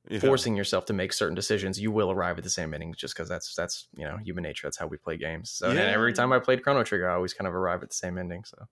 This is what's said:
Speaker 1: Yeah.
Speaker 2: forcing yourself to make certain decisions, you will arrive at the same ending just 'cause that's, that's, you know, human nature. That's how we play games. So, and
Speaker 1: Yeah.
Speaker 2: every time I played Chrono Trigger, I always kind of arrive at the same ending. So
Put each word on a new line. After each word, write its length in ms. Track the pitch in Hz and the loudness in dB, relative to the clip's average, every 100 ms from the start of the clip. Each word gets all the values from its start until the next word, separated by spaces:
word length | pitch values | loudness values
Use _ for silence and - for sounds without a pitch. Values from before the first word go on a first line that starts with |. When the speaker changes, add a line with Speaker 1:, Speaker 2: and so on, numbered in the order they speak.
| - | -6
Speaker 1:
Yeah. 100 | 107 | 4
Speaker 2:
forcing 340 | 135 135 120 101 | 6 6 4 0
yourself 300 | 98 92 - | 2 0 0
to 80 | |
make 200 | 101 95 | 0 0
certain 220 | - 85 90 | 0 0 0
decisions, 440 | - 104 95 98 | 0 2 0 -2
you 120 | 107 | 0
will 180 | 107 95 | 2 4
arrive 280 | 95 87 87 | 2 0 -2
at 40 | |
the 60 | 87 | -4
same 240 | - 80 | -2 -2
ending 200 | 76 82 80 | -4 -6 -8
just 200 | 71 - | -8 -6
'cause 140 | 87 | -6
that's, 240 | 85 - | -6 -6
that's, 340 | - 87 - - - | -4 -4 -6 -10 -10
you 100 | 76 | -8
know, 120 | 90 | -6
human 240 | 107 87 | -6 -6
nature. 240 | 78 - 73 | -6 -6 -6
That's 120 | - | -6
how 100 | 80 | -8
we 100 | 78 | -6
play 200 | - 82 | -6 -4
games. 340 | 82 82 - | -4 -6 -8
So, 180 | - 92 | -4 0
and 80 | 101 | 2
Speaker 1:
Yeah. 60 | 101 | 2
Speaker 2:
every 220 | 104 117 | 4 2
time 200 | 120 123 | 4 4
I 60 | 127 | 4
played 240 | 127 127 | 4 2
Chrono 200 | 139 139 | 4 2
Trigger, 240 | 110 98 90 | 2 2 2
I 40 | |
always 200 | 90 92 - | 2 0 -2
kind 120 | 98 | -2
of 60 | |
arrive 300 | 90 90 87 | 0 0 0
at 60 | - | -4
the 60 | - | -6
same 220 | 90 92 | -4 -4
ending. 260 | 90 87 110 | -6 -8 -12
So 220 | - - | -20 -20